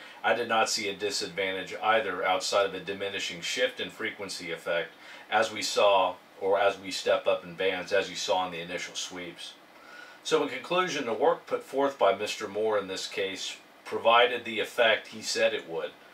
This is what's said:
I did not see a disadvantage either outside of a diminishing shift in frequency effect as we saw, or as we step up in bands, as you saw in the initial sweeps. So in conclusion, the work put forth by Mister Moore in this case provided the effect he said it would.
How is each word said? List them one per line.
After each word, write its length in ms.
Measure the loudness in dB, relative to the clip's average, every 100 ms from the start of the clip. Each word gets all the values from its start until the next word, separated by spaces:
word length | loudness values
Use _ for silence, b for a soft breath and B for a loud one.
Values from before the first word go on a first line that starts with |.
| B B
I 120 | 0
did 140 | 0 2
not 200 | 2 2
see 200 | 0 -4
a 60 |
disadvantage 800 | -4 -4 -2 -4 -4 -4 -4 -6 -4
either 400 | 2 2 2 -2
outside 440 | 0 0 2 2 2
of 80 |
a 60 | -2
diminishing 600 | -8 -6 -6 -4 -6 -6
shift 400 | -6 0 -2 -2
in 100 | -8
frequency 640 | -6 -8 -6 -10 -8 -8
effect 400 | -6 -2 -2 -4 B B B -2
as 200 | 0 0
we 120 | -2
saw, 520 | -2 4 6 6 4 0 -12 -6
or 200 | 2 4
as 180 | 4 2
we 120 | -4
step 360 | -2 2 2 2
up 180 | 0
in 100 | -2
bands, 380 | -2 0 0 0
as 180 | 0 0
you 60 | -2
saw 280 | 0 0 0
in 60 |
the 80 | -4
initial 340 | -8 -8 -8
sweeps. 600 | -8 -8 -8 -12 -12 -16 -18 -20 B B B B B
So 200 | 0 2
in 60 | 2
conclusion, 560 | -4 -2 0 0 -2 -2
the 60 |
work 340 | 2 2 2 0
put 180 | -6
forth 340 | -4 0 0 4
by 160 | 4
Mister 320 | 4 -2 -6 -6
Moore 320 | -2 0 0
in 100 | -2
this 180 | -6 -6
case 500 | -4 -4 -4 -8 -10 -16 -20
provided 600 | -8 0 6 8 8 4
the 160 | -4 -4
effect 480 | -2 4 4 4 -2
he 140 | -10
said 320 | -4 2 2
it 140 | 2 -4
would. 220 | -6 -6 -10 B